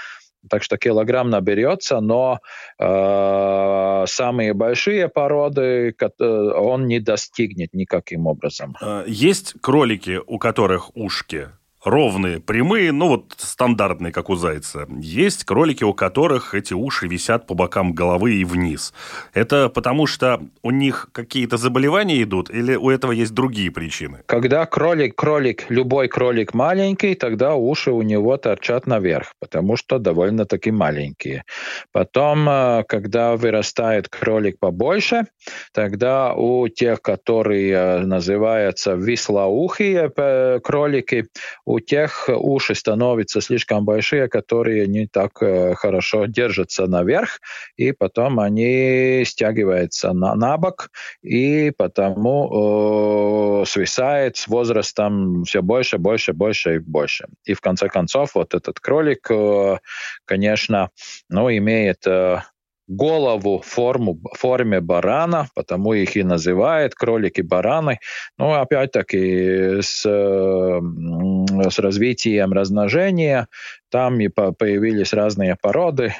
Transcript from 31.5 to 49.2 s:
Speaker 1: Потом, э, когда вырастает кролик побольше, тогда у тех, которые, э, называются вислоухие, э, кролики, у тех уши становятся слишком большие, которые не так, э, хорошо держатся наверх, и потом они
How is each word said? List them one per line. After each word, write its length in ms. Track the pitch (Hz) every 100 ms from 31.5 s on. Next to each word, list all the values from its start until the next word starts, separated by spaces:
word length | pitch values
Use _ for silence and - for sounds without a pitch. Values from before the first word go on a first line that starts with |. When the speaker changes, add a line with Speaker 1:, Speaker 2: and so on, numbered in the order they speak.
| - - - -
Speaker 1:
Потом, 560 | 101 90 131 147 151 147
э, 360 | 139 127 117 -
когда 480 | 110 101 117 117 117
вырастает 720 | 117 107 98 - 113 107 -
кролик 500 | - 113 110 101 -
побольше, 680 | 95 87 131 202 - 233 214 _ - - -
тогда 640 | - 104 101 123 135 131
у 340 | - 120 123 117
тех, 320 | - 120 107
которые, 720 | - 95 - 113 107 101 95
э, 260 | 92 92 90
называются 920 | 95 92 87 101 110 110 101 - 101
вислоухие, 1160 | 90 107 117 - 101 95 113 180 - 202 180 151 -
э, 440 | 139 131 127 123
кролики, 680 | - 147 147 135 - 120 110 - - - -
у 120 | 113
тех 500 | - 143 151 - -
уши 400 | 117 139 135 -
становятся 640 | 101 - 110 123 117 98 104
слишком 440 | - 120 - 104
большие, 440 | 104 107 - 147 127
которые 580 | 110 - 117 117 107 98
не 200 | 104 107
так, 360 | 98 98 -
э, 320 | 104 92 90
хорошо 520 | 87 104 92 - 107 104
держатся 600 | 113 120 95 90 - 92
наверх, 540 | 90 90 165 233 - - - - -
и 160 | 127
потом 480 | 139 95 - 135 117
они 800 | 104 107 120 131 131 127 131 127